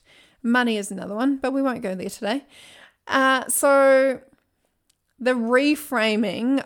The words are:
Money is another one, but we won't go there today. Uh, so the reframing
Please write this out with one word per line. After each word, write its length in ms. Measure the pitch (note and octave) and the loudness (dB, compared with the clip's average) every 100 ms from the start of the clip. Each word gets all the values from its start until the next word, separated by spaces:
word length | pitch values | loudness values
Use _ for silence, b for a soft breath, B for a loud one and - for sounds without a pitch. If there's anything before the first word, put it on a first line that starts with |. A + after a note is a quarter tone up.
| b b b b | b b b b
Money 340 | A#3 B3 A#3+ G#3+ | -2 0 0 -2
is 140 | G3+ | -6
another 240 | F#3+ - G#3 | -10 -10 -2
one, 220 | C4 C4+ | -2 -2
but 160 | C4 | -2
we 80 | C4+ | -2
won't 200 | C4+ A#3+ | -2 -4
go 140 | A3 F#3 | -6 -8
there 140 | G3 | -10
today. 360 | - G3+ C4+ - B B B B B - | -8 -6 -6 -8 B B B B B -4
Uh, 400 | - C4 C4 - | 0 2 0 -2
so 720 | - C#4+ C#4 C4+ C4+ C4+ B3+ - _ _ _ _ _ _ _ _ _ | 0 4 6 6 4 2 -2 -10 _ _ _ _ _ _ _ _ _
the 140 | A#3+ | -2
reframing 1300 | B3+ A3+ B3+ C#4+ D4 - B3 A3 G#3+ G#3+ - A#3 C4+ | 0 2 2 4 0 -2 -2 0 0 -2 -2 0 0